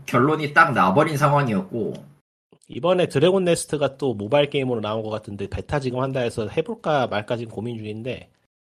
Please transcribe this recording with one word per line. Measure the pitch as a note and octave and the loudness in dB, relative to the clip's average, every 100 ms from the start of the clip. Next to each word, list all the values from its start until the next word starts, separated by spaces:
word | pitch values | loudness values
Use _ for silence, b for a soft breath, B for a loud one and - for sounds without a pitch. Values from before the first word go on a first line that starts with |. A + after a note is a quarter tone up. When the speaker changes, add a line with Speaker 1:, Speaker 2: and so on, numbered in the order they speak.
| - | -2
Speaker 1:
결론이 | C3 C#3 D#3 D3+ | 2 2 2 2
딱 | D#3+ E3 | 4 4
나버린 | G#2+ F#2 G2 D#3 C#3+ | 4 4 4 2 2
상황이었고. | D3 C#3+ C3 G2 - A#2 F2+ - - _ _ _ _ _ - | 2 4 2 0 -2 -4 -6 -6 -14 _ _ _ _ _ -16
Speaker 2:
이번에 | - E3 F#3 E3 | -2 2 2 2
드래곤 | C#3 E3 F#3+ | 4 4 4
네스트가 | F3+ E3 - D3 C#3 - | 2 0 -2 -2 -2 -2
또 | C#3 | -4
모바일 | G#2 G2+ C#3+ C#3+ | -4 0 2 2
게임으로 | C#3+ C3 A#2 | 0 -2 -2
나온 | G#2 A2+ | -2 -4
것 | G#2+ | -4
같은데, | G#2+ - G2+ G2 | -8 -8 -10 -8
베타 | G2+ - D3 | -8 -4 -4
지금 | C3 B2 | -2 -2
한다 | C3+ C3+ | -2 -2
해서 | A#2+ A#2 G#2 | -2 -4 -4
해볼까 | - E3 - E3+ D3 A#2 | -4 -4 -6 0 0 0
말까 | G2+ G#2 A#2+ | -2 -4 -6
지금 | A#2 | -6
고민 | A2 A2+ A#2 | -8 -8 -8
중인데, | G#2+ G#2+ B2 A#2+ - _ _ _ | -10 -10 -10 -10 -14 _ _ _